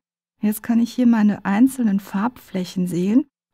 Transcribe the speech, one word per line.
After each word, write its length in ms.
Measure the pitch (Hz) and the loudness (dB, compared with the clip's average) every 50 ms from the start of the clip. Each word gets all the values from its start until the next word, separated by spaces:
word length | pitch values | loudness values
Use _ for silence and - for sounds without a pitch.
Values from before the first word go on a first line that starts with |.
| _ _ _ _ _ _ _ - | _ _ _ _ _ _ _ -4
Jetzt 220 | - 208 214 - - | -4 -4 -4 -4 -4
kann 160 | - 233 226 | -2 0 0
ich 120 | 233 - | 0 -2
hier 140 | - - 254 | 0 0 2
meine 400 | 240 233 220 208 208 190 - - | 4 4 4 4 2 0 0 -2
einzelnen 540 | 196 196 208 254 262 - - 240 214 196 196 | -2 2 2 2 2 2 0 -2 0 0 -2
Farbflächen 880 | 196 - - 190 208 247 - - - - - 185 180 - - 185 180 175 | -4 -4 -6 -4 -4 -4 -6 -8 -20 -10 -8 -8 -8 -6 -6 -6 -4 -4
sehen 400 | 175 175 180 202 220 262 302 _ _ _ _ _ | -2 -2 -2 2 2 0 0 _ _ _ _ _